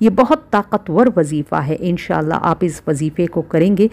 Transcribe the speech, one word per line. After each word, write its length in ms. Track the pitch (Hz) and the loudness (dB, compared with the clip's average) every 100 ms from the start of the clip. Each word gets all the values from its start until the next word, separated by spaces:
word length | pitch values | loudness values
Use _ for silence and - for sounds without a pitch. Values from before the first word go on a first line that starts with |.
ये 80 | 220 | 2
बहुत 340 | 190 247 240 - | 4 2 2 0
ताकतवर 600 | 208 202 208 - 165 240 185 | -4 -2 -6 -2 2 2 2
वजीफ़ा 440 | 151 151 147 156 | 0 -2 -4 -4
है। 140 | 139 156 | -2 -4
इंशाअल्लाह 600 | 180 175 - 170 156 165 | -2 -4 -4 -4 -2 -2
आप 240 | 175 165 | -2 0
इस 180 | 180 151 - | -2 -4 -4
वजीफ़े 380 | 147 156 151 170 | -2 -2 -2 -2
को 140 | 170 | -2
करेंगे 440 | 156 160 175 196 220 | -2 0 2 4 2